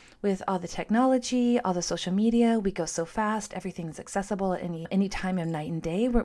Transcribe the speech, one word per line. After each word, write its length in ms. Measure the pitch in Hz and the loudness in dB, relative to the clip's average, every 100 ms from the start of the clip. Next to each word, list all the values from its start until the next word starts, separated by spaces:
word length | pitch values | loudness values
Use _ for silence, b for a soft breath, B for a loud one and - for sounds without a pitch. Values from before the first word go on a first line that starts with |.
| B B | B B
with 220 | 202 190 - | -2 0 -2
all 100 | 185 | -4
the 80 | 175 | -4
technology, 920 | - - 220 262 262 247 247 240 240 | -6 2 4 6 4 2 2 4 4
all 120 | 190 | 2
the 80 | 175 | 0
social 320 | 170 175 - | -2 -2 0
media. 460 | 190 220 233 233 226 | 2 4 4 4 4
We 140 | 196 | 0
go 140 | 196 160 | -2 -4
so 180 | - | -4
fast. 500 | 165 - 214 214 - | -4 -2 -2 -2 -6
Everything's 460 | 185 185 175 165 - | -8 -8 -8 -8 -10
accessible 520 | - 202 196 196 190 | -6 -6 -4 -2 0
at 120 | 180 | -2
any, 240 | 180 170 165 | -4 -6 -2
any 180 | 190 196 | 0 0
time 300 | - 185 185 | -2 -2 -2
of 80 | 165 | -2
night 240 | 160 156 | -4 -4
and 100 | 165 | -4
day. 280 | 160 175 247 | -2 0 2
We're, 160 | 233 | 2